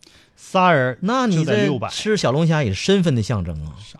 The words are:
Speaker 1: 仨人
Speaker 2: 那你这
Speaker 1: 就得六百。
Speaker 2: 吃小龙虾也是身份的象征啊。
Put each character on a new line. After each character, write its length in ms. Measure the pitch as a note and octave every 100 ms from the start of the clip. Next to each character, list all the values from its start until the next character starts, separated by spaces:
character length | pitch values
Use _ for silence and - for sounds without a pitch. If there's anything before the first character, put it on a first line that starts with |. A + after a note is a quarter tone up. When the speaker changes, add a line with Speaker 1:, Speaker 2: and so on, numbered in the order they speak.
| - - _ _
Speaker 1:
仨 340 | - F#3+ F3+
人 260 | D3+ B2+ B2
Speaker 2:
那 260 | F#3+ C4 B3
你 100 | D#3+
这 60 |
Speaker 1:
就 80 | D#3+
得 120 | G#3
六 160 | G3+ C3
百。 100 | G#2
Speaker 2:
吃 260 | - G#3+ G#3+
小 160 | C3+
龙 140 | C#3 E3
虾 180 | D#3
也 100 | A#2
是 20 | F#2+
身 260 | - G3
份 120 | E3+ A#2+
的 60 |
象 220 | G#2 G#2+
征 220 | F2 D#2 D#2
啊。 80 | F2+ G#2+